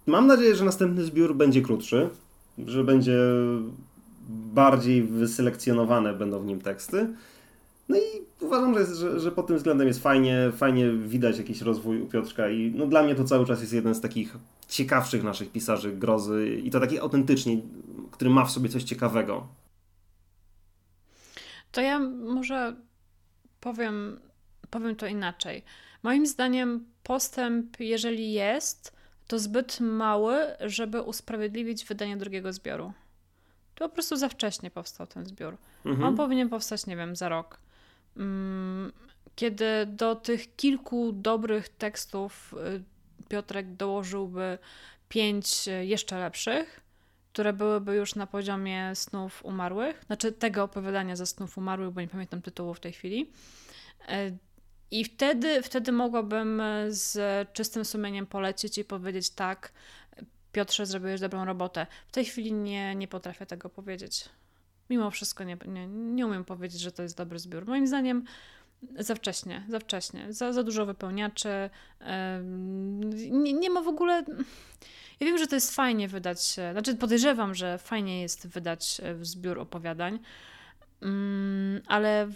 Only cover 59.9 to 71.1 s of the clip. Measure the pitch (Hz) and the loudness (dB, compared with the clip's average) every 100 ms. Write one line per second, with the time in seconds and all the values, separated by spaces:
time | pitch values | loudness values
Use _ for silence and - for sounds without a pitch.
59.9 | - - - - _ _ 208 202 - 196 | -20 -20 -20 -20 _ _ -4 -2 -2 -2
60.9 | 190 185 190 185 190 185 185 180 175 160 | -4 -4 -4 -4 -4 -6 -4 -4 -4 -8
61.9 | - - 262 247 - 220 214 202 202 196 | -10 -8 -4 -4 -4 -4 -4 -4 -4 -6
62.9 | 196 196 185 180 175 196 175 180 - 196 | -6 -8 -10 -12 -14 -14 -14 -14 -16 -14
63.9 | 185 - - - _ _ _ _ _ _ | -12 -10 -10 -10 _ _ _ _ _ _
64.9 | 247 208 - 202 - 185 175 - 185 180 | -2 -2 -4 -8 -8 -10 -10 -10 -10 -10
65.9 | 208 233 247 233 190 180 180 180 175 175 | -8 -4 -2 -2 -2 -6 -10 -10 -8 -10
66.9 | 175 175 170 170 170 175 165 196 269 269 | -8 -10 -8 -10 -12 -12 -12 -4 0 2
67.9 | 277 254 247 240 - - - _ _ 254 | 2 0 -2 -4 -14 -20 -20 _ _ -18
68.9 | 262 214 220 202 180 185 - 202 226 - | -10 -6 -6 -4 -8 -8 -12 -8 -8 -6
69.9 | 196 - - 208 214 247 247 226 214 202 | -8 -6 -10 -12 -6 -4 -2 -2 -2 -2
70.9 | 196 190 | -4 -6